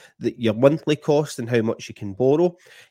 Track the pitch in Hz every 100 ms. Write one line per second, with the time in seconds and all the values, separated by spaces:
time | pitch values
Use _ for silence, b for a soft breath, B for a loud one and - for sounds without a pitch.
0 | B B 117 113 113 107 135 156 - 143
1 | - 147 151 - 117 120 110 - - -
2 | 101 98 131 147 175 175 B B B